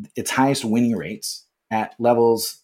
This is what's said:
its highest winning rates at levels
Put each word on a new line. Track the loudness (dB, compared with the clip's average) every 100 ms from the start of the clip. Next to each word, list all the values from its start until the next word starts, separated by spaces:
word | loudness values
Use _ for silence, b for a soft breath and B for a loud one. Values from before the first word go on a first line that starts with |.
| -14 -10
its | -4
highest | 0 2 0
winning | 0 0 2 0
rates | -6 -10 -10 -12 _ _ -6
at | -4 -4 -2
levels | 2 4 4 2 -2 -10